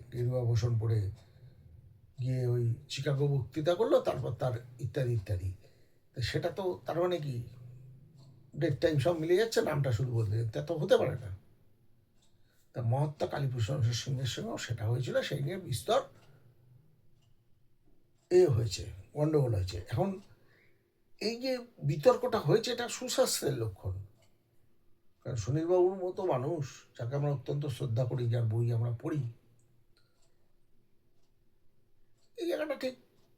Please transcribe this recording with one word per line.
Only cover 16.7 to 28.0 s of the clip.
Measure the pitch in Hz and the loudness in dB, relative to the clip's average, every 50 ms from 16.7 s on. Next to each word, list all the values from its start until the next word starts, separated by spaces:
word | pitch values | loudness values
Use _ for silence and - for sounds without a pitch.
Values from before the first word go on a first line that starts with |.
| - - _ _ _ _ - - - _ _ _ _ _ _ _ - _ _ - _ _ _ - - - - _ _ _ _ - | -20 -20 _ _ _ _ -20 -20 -20 _ _ _ _ _ _ _ -20 _ _ -20 _ _ _ -20 -20 -20 -20 _ _ _ _ 4
এ | 180 180 180 | 6 8 8
হয়েছে, | 147 117 110 113 107 - - - - - - - - - | 8 6 2 0 -2 -4 -6 -8 -10 -12 -16 -16 -10 -4
গণ্ডগোল | 147 151 160 156 147 131 120 110 | 0 0 2 4 4 4 4 2
হয়েছে। | 95 92 - - - - - | 0 0 -2 -4 -6 -6 -4
এখন | - - 185 196 190 - - - - _ - - - _ _ _ _ _ _ _ _ _ _ _ - - | 0 0 0 0 -2 -6 -10 -18 -20 _ -20 -20 -20 _ _ _ _ _ _ _ _ _ _ _ -10 -6
এই | - 214 233 240 | -4 -4 -4 -4
যে | 254 262 254 247 233 - - - 147 | -4 -4 -4 -4 -6 -12 -12 -6 -2
বিতর্কটা | 139 170 151 - 254 247 247 - 254 - 202 | -2 0 4 6 6 6 6 4 0 0 0
হয়েছে, | - 143 185 226 - 247 | 2 4 4 4 4 2
এটা | 233 240 240 220 | -4 -4 -4 -6
সুস্বাস্থ্যের | - - 254 247 - - 247 208 - - - 151 131 | -6 -6 -6 -2 2 2 2 2 2 0 0 0 0
লক্ষণ। | 123 110 107 - - - 98 92 98 98 - - _ _ _ _ _ _ _ _ - - _ - _ _ - - _ _ - _ _ - | 0 -2 -4 -6 -6 -6 -6 -6 -8 -10 -14 -18 _ _ _ _ _ _ _ _ -20 -20 _ -20 _ _ -20 -20 _ _ -20 _ _ -10
কারণ | - 135 | -8 -6
সুনীলবাবুর | 117 - - 139 156 165 170 185 180 180 185 196 190 180 | -4 -2 -2 0 0 2 4 4 4 4 4 2 0 -4
মতো | 185 180 - 190 | -6 -4 -2 0
মানুষ, | 175 143 123 123 151 175 156 143 - - - - _ - - | 0 0 0 0 -2 -2 -2 -4 -6 -10 -18 -20 _ -10 -8
যাকে | 117 117 139 | -6 -4 -2
আমরা | 143 143 147 | -2 0 0
অত্যন্ত | 143 139 - - 143 147 151 | -2 -2 -4 -4 -4 -4 -2
শ্রদ্ধা | 147 - - 135 117 110 123 | -4 -4 -4 -4 -2 0 0